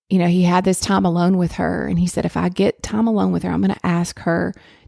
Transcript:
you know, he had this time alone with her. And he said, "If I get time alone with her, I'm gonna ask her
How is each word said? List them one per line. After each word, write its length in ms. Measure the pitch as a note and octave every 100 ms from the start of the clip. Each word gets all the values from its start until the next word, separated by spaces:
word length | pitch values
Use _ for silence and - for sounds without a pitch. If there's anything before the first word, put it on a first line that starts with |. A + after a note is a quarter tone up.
| _
you 100 | F#3
know, 100 | F3
he 140 | F3+
had 220 | F3+ F3+
this 140 | F#3 F#3
time 260 | - G3
alone 340 | F#3+ E3+ F3 F#3
with 140 | E3+
her. 340 | - E3+ F3+ -
And 120 | F3
he 80 | F3
said, 200 | - -
"If 100 | -
I 140 | F3
get 320 | F3+ G3 -
time 260 | - G#3+ A3+
alone 240 | G#3+ F#3+
with 100 | F3
her, 80 | F3+
I'm 120 | E3+
gonna 160 | F#3+ -
ask 360 | F3+ E3+ F3 -
her 340 | - E3+ F3+ - - -